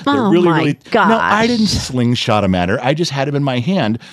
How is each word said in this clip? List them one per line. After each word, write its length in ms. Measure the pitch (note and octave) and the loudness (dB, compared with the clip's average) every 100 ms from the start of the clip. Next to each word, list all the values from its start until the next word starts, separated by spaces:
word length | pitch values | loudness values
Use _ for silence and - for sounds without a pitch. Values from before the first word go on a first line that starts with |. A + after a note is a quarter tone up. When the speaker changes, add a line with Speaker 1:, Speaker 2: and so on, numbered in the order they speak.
| - | -2
Speaker 1:
Oh 240 | C#4+ G#3+ | 0 2
Speaker 2:
really, 180 | E3+ F3 | 2 2
Speaker 1:
my 100 | D#3+ | 2
Speaker 2:
really, 140 | - - - | 0 -4 -2
no, 60 | A3+ | 0
I 460 | G3 A3+ - G#3 A#3 | 2 2 2 2 2
Speaker 1:
gosh. 0 | |
Speaker 2:
didn't 180 | A#3+ G#3+ | 0 0
slingshot 760 | - - B2+ A#2+ A#2+ - G#2+ | -2 -4 -2 0 0 0 0
'em 100 | G2 | 2
at 140 | F#2 F2 | 2 0
her. 140 | A2 | -2
I 80 | B2 | -2
just 160 | D#3 E3+ | -2 -2
had 160 | C#3 C#3 | -4 -4
'em 60 | |
in 100 | C#3 | -2
my 160 | C#3 B2 | -2 -2
hand, 380 | A#2+ F#3+ A2+ A#2 - | -2 -2 -2 -4 -8